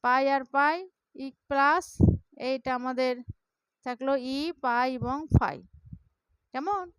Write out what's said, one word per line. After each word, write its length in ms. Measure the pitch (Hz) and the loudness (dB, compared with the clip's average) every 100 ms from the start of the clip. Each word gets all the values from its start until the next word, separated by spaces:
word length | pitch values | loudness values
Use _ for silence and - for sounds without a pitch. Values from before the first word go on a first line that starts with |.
পাই 180 | 247 254 269 | 2 2 2
আর 80 | 269 262 | 0 0
পাই, 220 | 277 285 330 370 _ _ 269 | 0 2 0 -6 _ _ -14
ই 20 | 269 - _ | -14 -14 _
প্লাস 360 | 277 277 330 - - - - - - 254 | 2 4 2 -2 4 6 6 -6 -10 -4
এইটা 220 | 262 262 254 | -4 -4 -4
আমাদের 340 | 254 254 254 247 247 - _ _ _ _ 247 | -4 -2 -2 -2 -8 -18 _ _ _ _ -10
থাকলো 260 | 247 262 277 247 269 | -6 -2 -2 -2 -4
ই, 20 | 311 339 | -4 -4
পাই 220 | 254 240 254 254 | -2 0 0 -2
এবং 180 | 233 180 226 - | -4 -6 2 2
ফাই। 200 | 226 143 180 - - - _ _ _ _ _ | 2 -6 -16 -20 -20 -20 _ _ _ _ _
কেমন? 320 | 254 320 403 359 | -8 -4 -4 -6